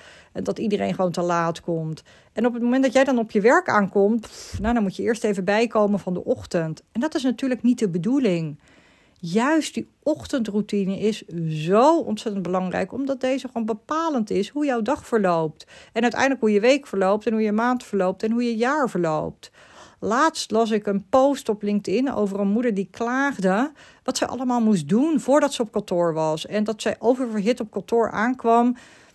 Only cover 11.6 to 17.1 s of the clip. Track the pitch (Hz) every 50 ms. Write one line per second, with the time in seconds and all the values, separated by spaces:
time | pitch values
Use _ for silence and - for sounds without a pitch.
11.6 | 156 175 196 220 262 311 339 320 - 208 214 - - 220 202 196 175 175 185 185
12.6 | 185 180 180 185 190 - - 247 277 269 269 247 262 254 277 262 - 247 - 233
13.6 | 220 220 220 220 _ - 302 320 330 330 285 240 214 - 185 185 202 - - 294
14.6 | 302 277 247 233 208 247 302 - - - 240 220 190 180 170 165 160 151 - -
15.6 | - - - - - - - 233 240 233 220 - 254 277 262 - 220 214 208 202
16.6 | 214 247 285 285 285 - 208 196 185 190